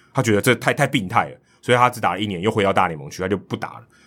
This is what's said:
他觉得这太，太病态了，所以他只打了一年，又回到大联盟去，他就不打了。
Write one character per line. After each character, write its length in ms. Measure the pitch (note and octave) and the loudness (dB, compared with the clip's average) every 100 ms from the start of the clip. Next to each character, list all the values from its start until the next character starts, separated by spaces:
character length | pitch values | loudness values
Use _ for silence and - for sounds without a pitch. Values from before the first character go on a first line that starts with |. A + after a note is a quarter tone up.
| _ | _
他 80 | - | -2
觉 140 | A2+ G2+ | 2 2
得 60 | |
这 120 | B2+ | 2
太， 180 | A#2+ - | 2 2
太 140 | B2 C#3 | 2 0
病 220 | C#3 F#2 | 0 0
态 220 | A2+ D2+ | -2 -2
了， 80 | - _ _ | -8 _ _
所 100 | - | 0
以 40 | A#2+ | 4
他 120 | B2 | 2
只 100 | A2+ | 2
打 140 | G2+ | -2
了 60 | F#2 | -2
一 80 | G#2+ | -4
年， 120 | F2 | -2
又 120 | G#2 | 0
回 120 | A2 | 2
到 80 | G2 | 2
大 160 | F#2+ F2+ | 2 0
联 120 | D#2 | -4
盟 100 | C#2+ | -12
去， 140 | - | -8
他 40 | F#2+ | -4
就 80 | G2 | -4
不 200 | - B2 | -4 -10
打 240 | - A1+ | -10 -14
了。 20 | - _ | -20 _